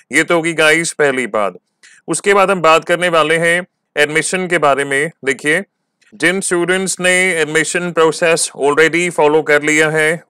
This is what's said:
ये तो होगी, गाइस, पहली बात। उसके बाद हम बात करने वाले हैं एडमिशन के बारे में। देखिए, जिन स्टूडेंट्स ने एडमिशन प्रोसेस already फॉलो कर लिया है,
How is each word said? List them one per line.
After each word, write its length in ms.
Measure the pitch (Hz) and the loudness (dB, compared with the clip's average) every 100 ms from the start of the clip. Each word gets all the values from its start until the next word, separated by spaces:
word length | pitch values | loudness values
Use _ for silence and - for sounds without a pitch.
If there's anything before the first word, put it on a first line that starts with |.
| - | -4
ये 120 | 139 | -2
तो 120 | 160 175 | 0 -2
होगी, 180 | 165 | -2
गाइस, 380 | 156 156 160 165 | 0 2 2 -2
पहली 360 | - 147 131 117 | -2 0 0 -4
बात। 260 | 110 101 90 _ _ - - - | -2 -4 -6 _ _ -20 -16 -8
उसके 260 | 160 202 | -4 0
बाद 180 | 202 190 | 2 2
हम 100 | 190 | 2
बात 240 | 160 165 175 | 2 2 2
करने 240 | 175 180 | -2 0
वाले 280 | 165 151 165 | 0 2 0
हैं 300 | 170 170 180 _ _ 147 | 0 -2 -4 _ _ -2
एडमिशन 500 | 147 156 151 185 180 | -2 -2 -4 -4 -2
के 100 | 170 | 0
बारे 280 | 147 135 143 | 2 0 0
में। 260 | 139 156 - 131 | -2 -4 -6 -6
देखिए, 380 | 127 147 165 196 _ _ _ _ 107 | -4 -2 -4 -4 _ _ _ _ -4
जिन 260 | 165 190 | -2 -2
स्टूडेंट्स 580 | 185 175 170 185 190 - | -2 -2 0 -2 -2 -4
ने 320 | 180 180 185 | 0 0 0
एडमिशन 600 | 175 151 160 156 175 180 | 0 0 -2 -2 -4 -4
प्रोसेस 600 | 165 160 151 170 165 - - | 0 0 2 0 0 -2 -2
already 480 | 139 147 160 165 175 | 0 2 2 2 -2
फॉलो 300 | 170 147 156 | 0 2 2
कर 220 | 151 147 | 2 0
लिया 260 | 147 151 156 | 2 0 0
है, 340 | 156 156 170 | 0 0 -2